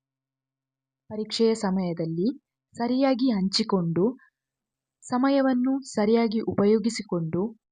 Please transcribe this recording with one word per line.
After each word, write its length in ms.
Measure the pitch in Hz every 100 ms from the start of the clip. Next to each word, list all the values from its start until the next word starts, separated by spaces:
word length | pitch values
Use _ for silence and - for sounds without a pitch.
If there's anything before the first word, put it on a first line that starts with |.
| _ _ _ _ _ _ _ _ _ _ -
ಪರೀಕ್ಷೆಯ 460 | 214 214 - 226 220
ಸಮಯದಲ್ಲಿ 840 | 196 190 180 165 165 165 214 285 _ _ _ -
ಸರಿಯಾಗಿ 540 | 240 254 269 247 269
ಹಂಚಿಕೊಂಡು 840 | 202 190 220 220 190 170 165 214 262 _ _ _ _ _ _ _ _
ಸಮಯವನ್ನು 800 | - 247 277 277 269 247 254 269
ಸರಿಯಾಗಿ 580 | 269 - 208 233 233 220
ಉಪಯೋಗಿಸಿಕೊಂಡು 1160 | - 190 202 220 226 226 - 175 160 170 220 220 _